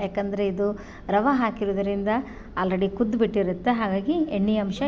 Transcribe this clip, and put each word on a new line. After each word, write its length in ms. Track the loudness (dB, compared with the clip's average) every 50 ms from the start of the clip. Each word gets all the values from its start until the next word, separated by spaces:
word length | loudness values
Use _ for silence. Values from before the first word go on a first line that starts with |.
ಯಾಕಂದರೆ 460 | -4 -4 -2 -4 -4 -2 -2 0 0
ಇದು 260 | 0 0 0 0 0 -2 -4 -10 -14 -16 -10 -2 2
ರವೆ 280 | 2 4 4 4 4
ಹಾಕಿರೋದ್ರಿಂದ 720 | 4 2 0 0 -2 -2 0 0 0 0 0 0 0 0 0 0 0 -2 -6 -12 -14 -16 -8 -4 -2 0
already 320 | 0 2 2 0 0 0
ಕುದ್ದು 220 | 0 0 0 2 2
ಬಿಟ್ಟಿರುತ್ತೆ. 520 | 0 2 2 0 0 0 -2 0 0 0
ಹಾಗಾಗಿ 420 | 0 2 0 0 0 0 0 0
ಎಣ್ಣೆ 440 | 0 0 0 0 0 0 2 2 2
ಅಂಶ 260 | 2 0 -2 -2 -2 0